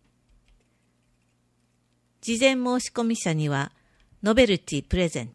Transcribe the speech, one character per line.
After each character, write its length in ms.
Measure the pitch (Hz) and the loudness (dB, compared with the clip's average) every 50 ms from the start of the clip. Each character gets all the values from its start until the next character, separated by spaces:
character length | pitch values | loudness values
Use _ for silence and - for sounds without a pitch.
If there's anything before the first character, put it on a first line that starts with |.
| _ _ _ _ _ _ _ _ _ _ _ _ _ _ _ _ _ _ _ _ _ _ _ _ _ _ _ _ _ _ _ _ _ _ _ _ _ _ _ _ _ _ _ _ | _ _ _ _ _ _ _ _ _ _ _ _ _ _ _ _ _ _ _ _ _ _ _ _ _ _ _ _ _ _ _ _ _ _ _ _ _ _ _ _ _ _ _ _
事 180 | - 220 233 220 | -6 -4 0 2
前 160 | 262 269 262 | 2 2 2
申 260 | 254 247 247 247 254 | 2 0 0 -2 -2
し 120 | - - | -2 -4
込 100 | - 247 | -4 -2
み 140 | 240 226 226 | -2 -2 -2
者 160 | - - 180 | -2 -2 -2
に 160 | 160 156 151 147 | 0 0 0 0
は 240 | 143 135 139 - - _ _ _ _ _ _ _ _ _ | 0 -2 -4 -4 -8 _ _ _ _ _ _ _ _ _
ノ 120 | - 202 220 | -2 2 4
ベ 120 | 247 254 | 4 4
ル 120 | 202 190 165 | 4 2 0
テ 160 | - - 156 | -2 -4 -6
ィ 100 | 139 - | -6 -4
プ 100 | - - | -2 0
レ 120 | 180 180 165 | 0 0 0
ゼ 160 | - 143 117 | -2 -4 -8
ン 60 | 117 - | -10 -10